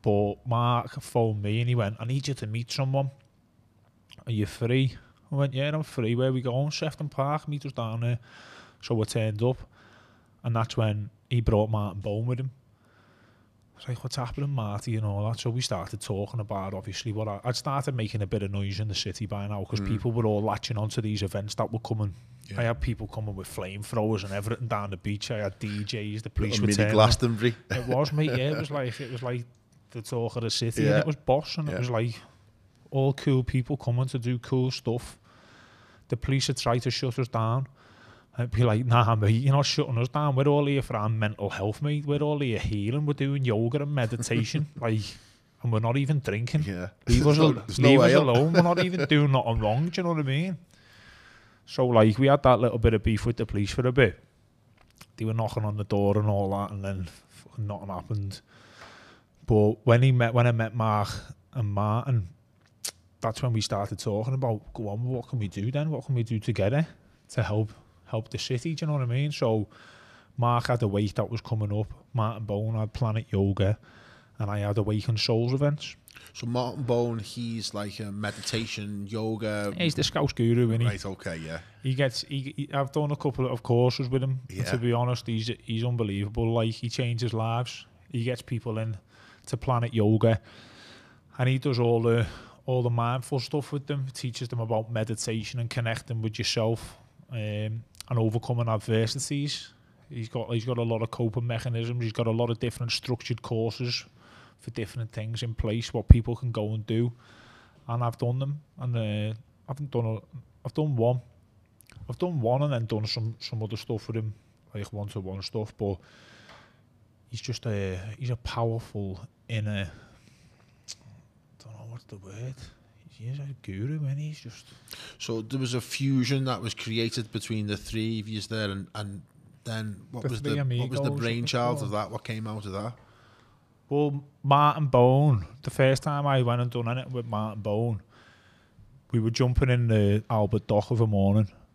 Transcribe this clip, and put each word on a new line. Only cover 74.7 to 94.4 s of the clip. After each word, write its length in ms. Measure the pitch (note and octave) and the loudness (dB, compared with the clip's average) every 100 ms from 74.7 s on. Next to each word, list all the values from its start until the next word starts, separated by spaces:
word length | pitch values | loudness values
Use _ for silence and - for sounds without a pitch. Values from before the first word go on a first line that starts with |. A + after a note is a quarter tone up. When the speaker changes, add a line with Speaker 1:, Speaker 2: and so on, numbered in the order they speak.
| G#2 | 0
Speaker 1:
Awakened 400 | G2+ G#2+ - G#2+ | 0 0 0 -2
Souls 320 | - A2+ A#2+ | 2 2 2
events. 440 | C3+ D3 D3 - - - - - | 2 2 0 -6 -14 -20 -20 -20
Speaker 2:
So 120 | - A#2 | -10 -4
Martin 360 | B2 B2+ - | -2 -2 -4
Bone, 360 | B2 A#2+ A#2+ A2+ | 0 2 2 -2
he's 520 | G#2 - A#2 A2+ G2 | -6 -8 -6 -6 -6
like 240 | G#2 G#2 - | -6 -8 -8
a 120 | G#2+ | -8
meditation, 920 | G2+ G#2 G2+ - A2+ A2+ - G#2 G#2 G2+ | -4 -6 -6 -4 -4 -4 -6 -8 -8 -6
yoga 640 | A2 A2 A2 G#2+ G#2 G#2 G2 | -4 -4 -2 -2 -2 -4 -2
Speaker 1:
Yeah, 80 | |
he's 100 | E3+ | -2
the 100 | D3+ | 0
Scouse 280 | C#3+ - D3 | -2 0 -2
guru, 360 | - A#2 A#2 A#2+ | 2 4 4 4
isn't 120 | A2+ | 2
he? 40 | A#2 | 0
Speaker 2:
Right, 200 | G2+ G2+ | 0 -6
okay, 300 | F#2+ - E2 | -8 -8 -8
yeah. 220 | D#2+ E2 - - | -8 -10 -12 -8
Speaker 1:
He 120 | C3+ | -4
gets, 280 | B2+ C3+ - - | 0 0 -2 -8
he, 240 | C#3+ C3+ - | -8 -8 -8
he, 120 | C#3 | -4
I've 200 | C#3 C3+ | -2 -2
done 180 | - D3 | -2 -2
a 40 | D3 | -2
couple 340 | D3 C3 B2+ | -2 -2 -2
of 120 | B2 | -4
courses 460 | - A#2+ B2 - B2+ | 2 4 4 2 -2
with 120 | C3 | 0
him, 180 | C3 C3 - | 0 -4 -6
and 100 | F#2+ | -4
Speaker 2:
Yeah. 60 | |
Speaker 1:
to 140 | - B2+ | -2 0
be 140 | A#2+ | 2
honest, 340 | A#2 B2 A#2+ - | 2 0 -2 -2
he's, 240 | A2+ A2 A2+ | -4 -2 -6
he's 220 | - A2+ | -4 -2
unbelievable. 680 | A#2+ A#2+ G#2+ G2 G2+ A2+ A2+ | 0 0 0 -2 -2 0 0
Like, 180 | A#2 A2+ | 2 0
he 140 | A2+ A#2 | -2 -6
changes 420 | - B2 A#2 A#2 | -2 -2 -2 -2
lives. 540 | A2+ A2+ A#2 B2 - - _ _ | -2 -2 -2 -4 -8 -18 _ _
He 120 | A#2+ | -4
gets 180 | A#2 B2 | -2 -4
people 360 | - A#2 A#2+ A2 | -4 -6 -4 -4
in 180 | A2+ G#2+ _ - - - - | -4 -6 _ -20 -20 -20 -8
to 100 | A#2+ | -6
Planet 380 | - B2 A#2 | 0 0 2
Yoga, 460 | A2+ G#2 A2 A2+ A2 - - - - - - - - _ - | 2 4 6 6 4 -2 -20 -20 -20 -20 -20 -20 -20 _ -2
and 100 | B2+ | 0
he 100 | C3 | 2
does 200 | D3 A#2+ | 0 2
all 220 | A#2 A#2 | 4 4
the, 240 | A#2 A#2 G#2+ - - - - | 4 4 2 -4 -20 -14 -2
all 160 | B2+ | 0
the 80 | A#2+ | 0
mindful 500 | A#2 A#2 B2+ A#2+ C#3 | 0 0 -2 -2 -4
stuff 320 | A#2 D3+ C#3 | -2 -6 -4
with 140 | C#3+ C#3 | -8 -4
them. 180 | C#3+ C3+ | -6 -6
He 40 | |
teaches 360 | - B2+ A#2 | -6 -8 -8